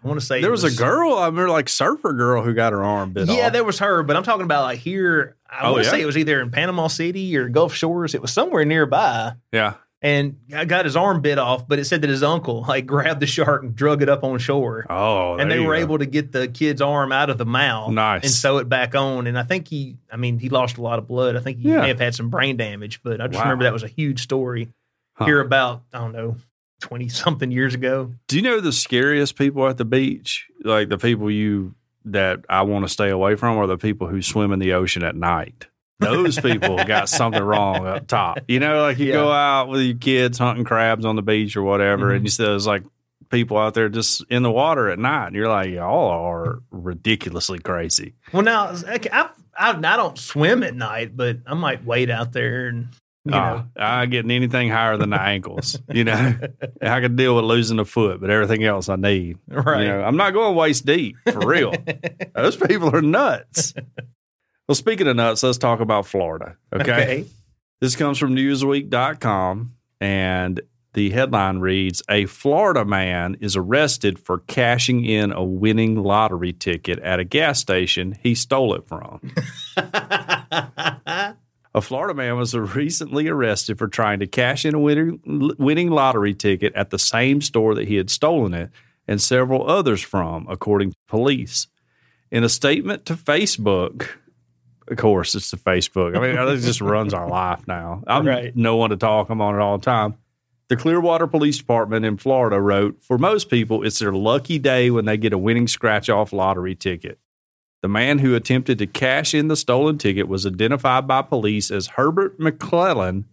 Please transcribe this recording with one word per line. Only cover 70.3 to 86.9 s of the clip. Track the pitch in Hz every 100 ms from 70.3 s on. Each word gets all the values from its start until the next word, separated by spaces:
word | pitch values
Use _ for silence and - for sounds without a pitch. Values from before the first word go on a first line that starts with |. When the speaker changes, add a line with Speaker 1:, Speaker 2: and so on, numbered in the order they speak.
| 92 92 92 - _ _
Speaker 2:
the | - 101
headline | 110 135 113 95 92
reads, | 92 95 95 87 -
"A | 104 95
Florida | - 143 147 208 151
man | 104 98 92 90 87 95
is | 104 95
arrested | 90 127 151 - 104 90
for | - 92
cashing | - - 120 123 120 123
in | 120 107 104
a | -
winning | 92 92 107 110 113 110
lottery | 98 101 110 92 90
ticket | 87 - 87 - 82
at | 87 92
a |
gas | 92 143 156 135
station | - 92 90 - 92 101
he | 120
stole | 120 - 135 127
it | 95 -
from." | 78 - - 131 - - - - -
Speaker 1:
<laughs> | - 214 208 196 135 180 - 160 127 - 160 - - 170 202 208 _ _ _
Speaker 2:
A | 117
Florida | - 131 185
man | 151 123 120
was | 120
recently | 120 104 98 147 175 151 135 156
arrested | 156 117 101 - 104
for | 107
trying | - 110 101
to | 98
cash | - 123 139 156
in |
a | 151
winning, | 147 147 165 170 - 147 143 156
winning | 139 156 175
lottery | 156 135 117 104
ticket | 98 104 95 101
at | - 101